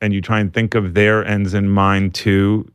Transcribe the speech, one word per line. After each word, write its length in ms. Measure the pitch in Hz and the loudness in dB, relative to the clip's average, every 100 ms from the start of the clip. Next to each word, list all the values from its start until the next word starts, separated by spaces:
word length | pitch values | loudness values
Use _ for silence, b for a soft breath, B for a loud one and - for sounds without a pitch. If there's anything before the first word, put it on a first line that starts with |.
and 100 | 107 | -4
you 80 | 98 | -2
try 200 | 90 107 | -2 -2
and 120 | 98 | -2
think 220 | 113 113 | -2 -2
of 200 | 113 92 | -2 -2
their 300 | 92 104 107 | 2 2 2
ends 300 | 104 101 98 | 0 -2 -2
in 140 | 101 98 | 0 0
mind 460 | 101 98 98 98 | 2 2 2 -2
too. 540 | - 107 98 101 107 - | -2 0 2 2 0 -4